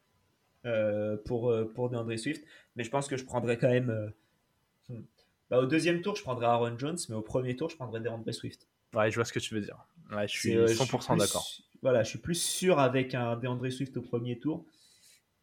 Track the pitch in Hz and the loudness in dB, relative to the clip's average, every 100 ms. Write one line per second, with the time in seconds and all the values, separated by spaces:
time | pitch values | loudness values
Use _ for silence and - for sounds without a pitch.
0 | _ _ _ _ _ _ 123 110 107 107 | _ _ _ _ _ _ -2 0 2 0
1 | 107 107 - 120 123 113 110 123 123 120 | -2 -4 -4 0 2 2 0 -2 -2 -2
2 | 113 113 139 160 - - _ 120 113 139 | -4 -4 -6 -8 -12 -20 _ -10 -4 -2
3 | 139 131 127 123 117 120 131 123 123 110 | -2 -6 -4 -2 0 2 4 4 2 -2
4 | 107 - _ _ _ _ _ _ - 117 | -6 -10 _ _ _ _ _ _ -16 -16
5 | - _ _ _ - 123 131 160 165 170 | -16 _ _ _ 0 2 4 4 4 2
6 | 202 202 127 113 117 120 117 117 143 170 | 0 -4 -4 0 4 4 2 -2 -4 -4
7 | - 110 107 135 127 123 123 - 117 110 | -4 -6 -2 -2 -2 -2 -6 -6 -8 -6
8 | 117 113 113 117 117 - _ _ _ 113 | -6 -6 -6 -8 -8 -12 _ _ _ 2
9 | 107 113 113 117 - 110 101 - - - | 4 4 0 -2 -2 -4 -4 -10 -20 -20
10 | - 104 104 - 117 113 117 113 127 123 | -8 -4 -2 -2 2 4 6 4 2 0
11 | - 113 98 85 - - _ _ 131 120 | 2 2 2 0 -6 -12 _ _ 2 4
12 | 107 117 - 170 - - 185 151 131 131 | 2 -4 -4 -2 -2 0 4 6 6 4
13 | 131 127 120 117 127 123 131 127 135 123 | 0 -2 -2 -2 -2 -2 -4 -4 -6 -6
14 | 117 120 123 117 147 170 - _ _ _ | -4 -4 -2 -4 -4 -4 -8 _ _ _
15 | _ _ _ _ | _ _ _ _